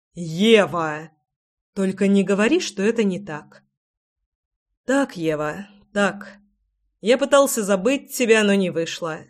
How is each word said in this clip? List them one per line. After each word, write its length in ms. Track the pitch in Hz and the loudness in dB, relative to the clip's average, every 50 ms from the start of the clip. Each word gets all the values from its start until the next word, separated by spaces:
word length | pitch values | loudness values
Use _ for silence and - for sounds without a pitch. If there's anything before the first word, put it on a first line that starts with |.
| _ _ - | _ _ -16
«Ева!» 960 | 170 175 160 160 175 208 226 226 208 185 139 165 170 160 156 151 156 165 - _ _ _ _ _ _ _ _ _ _ _ _ | -14 -12 -8 -4 0 4 6 6 6 6 4 0 -4 -4 -4 -6 -8 -10 -16 _ _ _ _ _ _ _ _ _ _ _ _
«Только 360 | - 202 190 190 190 - 202 196 | -6 -4 -4 -2 -2 0 2 4
не 160 | 196 196 190 | 4 4 4
говори, 340 | 180 202 190 208 240 320 370 | 2 2 2 2 2 2 0
что 220 | - - - 196 | -2 -4 -6 -4
это 220 | 196 220 220 233 208 | -2 -2 0 0 0
не 200 | 196 180 165 - | -2 -2 -6 -8
так». 380 | 160 151 151 156 - - - _ _ _ _ _ _ _ _ _ _ _ _ _ _ _ _ _ _ _ _ _ _ _ _ _ | -10 -12 -12 -14 -18 -20 -20 _ _ _ _ _ _ _ _ _ _ _ _ _ _ _ _ _ _ _ _ _ _ _ _ _
«Так, 320 | - 269 277 269 269 - | -2 -2 -2 -2 -2 -6
Ева, 500 | 170 160 160 156 147 151 151 156 190 202 - _ _ _ _ | -6 -4 -2 -2 -2 -4 -6 -8 -10 -12 -18 _ _ _ _
так. 460 | - 202 202 190 202 - - - - - _ _ _ _ _ _ _ _ _ _ _ _ | -4 -2 -2 -2 -2 -6 -12 -20 -20 -20 _ _ _ _ _ _ _ _ _ _ _ _
Я 160 | 180 208 262 | -2 0 0
пытался 460 | - 359 - 285 277 277 269 - 233 | 0 2 2 4 4 4 2 0 -2
забыть 500 | 202 190 202 185 185 247 285 277 - - | -2 0 0 0 0 0 -2 -2 -4 -6
тебя, 300 | - - 247 214 220 220 | -6 -2 2 2 4 4
но 120 | 208 202 202 | 4 4 2
не 160 | 196 185 175 | 2 0 -2
вышло. 480 | 160 165 165 - - - 170 160 156 175 - | -2 -4 -6 -6 -6 -8 -8 -8 -10 -10 -14